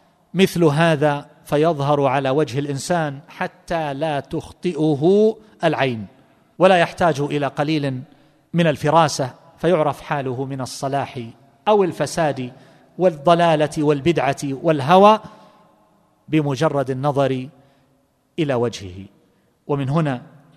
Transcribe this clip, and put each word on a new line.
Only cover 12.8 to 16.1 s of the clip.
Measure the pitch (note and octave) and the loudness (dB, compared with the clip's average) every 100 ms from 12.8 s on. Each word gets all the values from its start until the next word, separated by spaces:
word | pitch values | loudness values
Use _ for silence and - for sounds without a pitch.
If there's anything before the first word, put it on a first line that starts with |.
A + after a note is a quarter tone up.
| _ - | _ -2
والضلالة | F3+ D3+ D3 E3+ E3+ D3+ D3 D#3+ | 0 2 2 4 4 2 0 0
والبدعة | D3 C#3+ D#3+ D3+ B2+ C#3 | 0 2 0 0 -2 -4
والهوى | C#3+ C3+ E3 D3+ C3 F#3 G#3 G#3+ - - - _ _ _ _ _ _ | -6 -4 0 0 4 6 8 6 -2 -20 -20 _ _ _ _ _ _